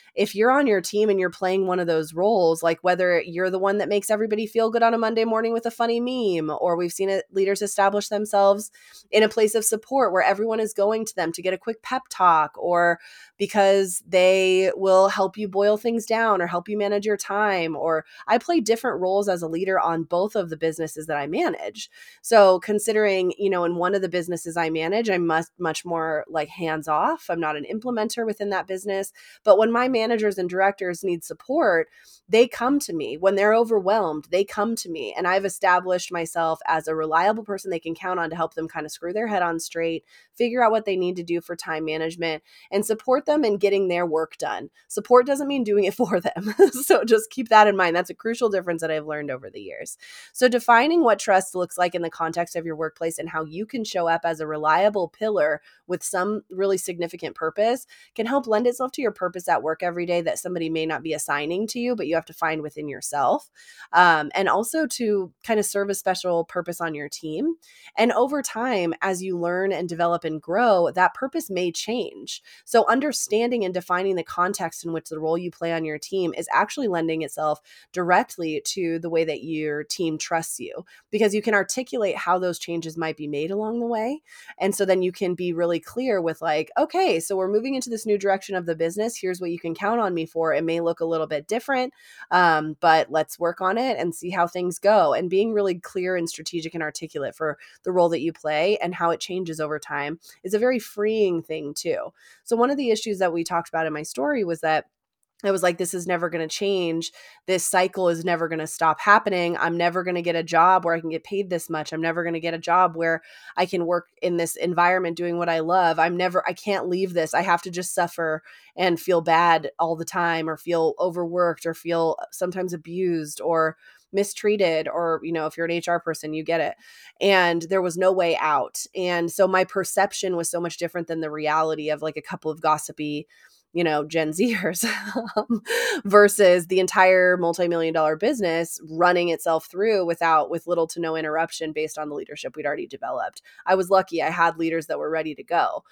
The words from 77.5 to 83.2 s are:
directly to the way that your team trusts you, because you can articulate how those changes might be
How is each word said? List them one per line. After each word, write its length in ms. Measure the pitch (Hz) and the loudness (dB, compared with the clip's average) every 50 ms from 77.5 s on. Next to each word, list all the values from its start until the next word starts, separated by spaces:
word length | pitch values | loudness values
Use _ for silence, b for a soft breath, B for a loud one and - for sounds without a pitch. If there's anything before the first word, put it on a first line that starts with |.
| 151 - B B B B B B | -2 -4 B B B B B B
directly 720 | - 180 175 175 185 202 247 - - - 170 160 156 151 - | -6 -2 2 4 4 4 2 0 -4 -6 -6 -4 -4 -4 -6
to 340 | - - 196 175 165 165 165 | -6 -6 -4 -2 -2 -2 -4
the 120 | 170 165 | -4 -2
way 140 | 165 165 165 | 0 0 0
that 180 | 160 147 - | 0 -2 -6
your 420 | - 160 160 156 156 151 147 147 151 | -6 -6 -6 -4 -4 -4 -4 -6 -6
team 340 | - - - 175 160 156 156 | -8 -6 -4 -2 -2 -2 -4
trusts 420 | - - 170 165 165 - - - | -4 -2 -2 -4 -4 -4 -10 -12
you, 240 | 117 - - - 180 b b b b b | -12 -12 -12 -14 -14 b b b b b
because 240 | - 214 226 208 202 | 0 2 2 2 2
you 80 | 214 | 0
can 120 | 202 233 208 | 0 2 2
articulate 600 | 202 185 - - 254 254 - - 240 208 190 - | 2 2 0 -4 -6 -6 -6 -4 -2 -2 -2 -2
how 220 | 196 - 170 185 180 | -2 0 0 0 2
those 200 | 180 180 165 - | 0 -2 -4 -4
changes 380 | - - 170 170 165 160 156 | -6 -6 -6 -6 -6 -8 -6
might 200 | 165 165 160 156 | -6 -6 -6 -6
be 100 | 151 | -6